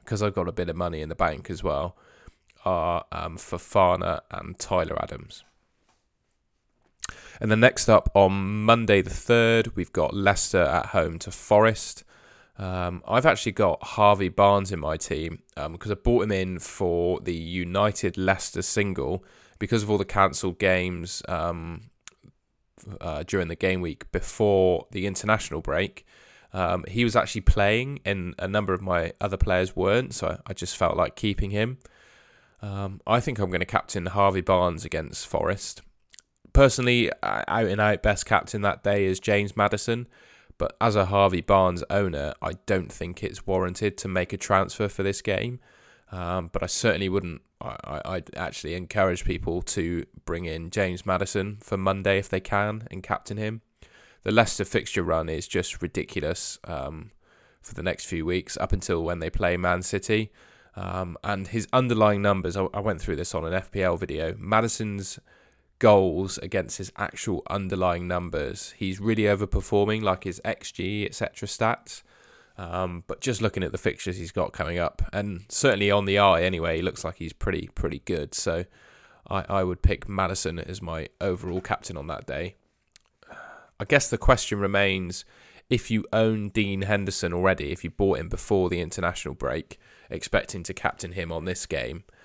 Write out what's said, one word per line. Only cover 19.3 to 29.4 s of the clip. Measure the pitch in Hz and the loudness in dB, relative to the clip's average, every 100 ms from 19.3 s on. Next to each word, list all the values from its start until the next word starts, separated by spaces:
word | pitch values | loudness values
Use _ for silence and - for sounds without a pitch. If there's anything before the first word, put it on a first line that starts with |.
| _ _ - | _ _ -8
because | 104 113 | 0 0
of | 104 | 2
all | 104 | 0
the | |
cancelled | 98 101 98 - 95 87 | 2 4 4 2 -4 2
games, | 95 92 90 87 87 - - | 4 4 2 -4 -8 -10 -6
um, | 85 85 85 82 82 - _ - _ - _ _ _ _ - - 101 | -2 -2 -4 -8 -12 -14 _ -20 _ -20 _ _ _ _ -20 -16 -10
uh, | 85 76 | -6 -6
during | 82 98 85 | -2 -2 -2
the | 85 | -2
game | 92 92 | 0 0
week | 85 - - | -2 -6 -6
before | 90 - - 107 95 92 87 - | -4 -4 2 4 6 6 4 -2
the | 95 101 | -6 -4
international | 92 104 110 - - | -4 0 0 0 -6
break. | 71 78 98 - _ _ - - _ | -2 -2 -2 -6 _ _ -20 -20 _
Um, | 95 87 90 - | -4 0 -2 -2
he | 107 120 | 0 2
was | 113 | 2
actually | - 110 | 0 2
playing | - 104 101 110 135 143 | 4 6 6 2 -2 -6
and | 98 98 87 - | -4 -4 -4 -6
a | 95 | -2
number | 104 95 | 0 0
of | 92 | -2
my | 95 87 82 - | 0 0 0 -4
other | 104 | -4
players | 98 | 0